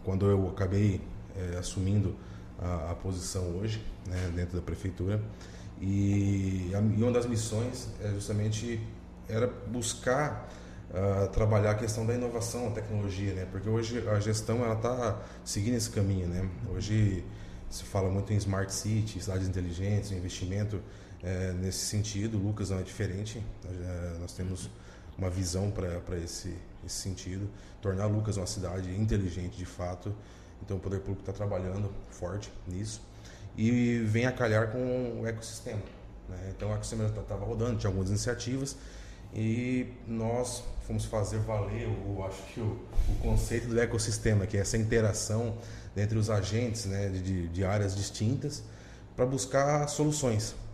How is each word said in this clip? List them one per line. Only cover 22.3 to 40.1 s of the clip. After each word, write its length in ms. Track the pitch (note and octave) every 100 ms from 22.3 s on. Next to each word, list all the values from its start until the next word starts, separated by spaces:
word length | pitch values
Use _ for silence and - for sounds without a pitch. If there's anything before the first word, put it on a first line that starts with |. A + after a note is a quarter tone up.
| A2
O 20 | G2
Lucas 220 | G#2+ F#2+
não 80 | F#2+
é 40 |
diferente. 600 | F#2 - G2 F#2 G#2+ A#2 G#2 -
Eh, 520 | F2+ F2+ F2+ F2 F2 E2+
nós 120 | F2
temos 380 | - F#2 F2+ F#2+ - - - - -
uma 120 | F#2
visão 420 | F2+ F2 F2+ G2+
pra, 300 | G#2 F2+ F2
pra 160 | - F2+
esse, 400 | E2 - F2+ E2 - -
esse 120 | F2 -
sentido, 520 | F#2+ F#2 F#2 F#2+ G2+ - - -
tornar 260 | G2+ F#2 G#2
Lucas 300 | G#2 G#2+ G2
uma 100 | F2
cidade 440 | - F2+ F#2+ F#2 F#2
inteligente 580 | A2 G#2+ F#2+ F2 F2 -
de 100 | F2
fato. 480 | - F2+ F#2 G2+ G#2 - - - -
Então 140 | - F#2+
o 40 |
poder 200 | F#2 F#2+
público 220 | F#2+ G2
tá 100 | -
trabalhando 600 | G2 G#2 F#2+ F#2 G2 G#2 - -
forte 440 | - F2 G2+ - - -
nisso 360 | F2+ A2 - - - - - - -
e 420 | A2 B2 A#2+ A#2+ A2
vem 200 | A2 B2+
a 60 |
calhar 380 | B2+ A#2+ G#2+ A2+
com 500 | B2+ B2+ B2+ A#2+ A2+
o 60 | A2+
ecossistema, 560 | A2+ - - B2 G#2+ - - - - -
né? 240 | F2+ F#2+ F#2+
Então 140 | G#2
o 20 |
ecossistema 360 | G#2+ - A2+ G#2+
já 60 |
tá, 80 | G#2+
tava 220 | F#2 G2+
rodando, 340 | G2+ A2+ A#2+ A2+
tinha 100 | G#2+
algumas 180 | F#2+ F#2
iniciativas 680 | G#2 A#2+ A#2+ A2+ C3+ C3+ - - - - - -
e 580 | G#2+ A2 A#2 B2 B2+ A2 -
nós 580 | -